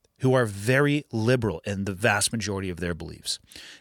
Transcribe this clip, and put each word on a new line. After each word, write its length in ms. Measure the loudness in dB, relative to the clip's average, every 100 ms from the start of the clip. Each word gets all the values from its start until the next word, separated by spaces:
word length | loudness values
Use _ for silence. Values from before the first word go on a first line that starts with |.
| _ _
who 160 | 2 2
are 100 | 2
very 580 | -2 2 4 4 0 -2
liberal 520 | 0 2 2 2 -4 -4
in 200 | -4 -4
the 80 |
vast 380 | 0 2 2 0
majority 380 | -2 -4 -4 -4
of 100 | -4
their 140 | -4
beliefs. 460 | -4 -8 -10 -8 -10 _ -20 -20 -10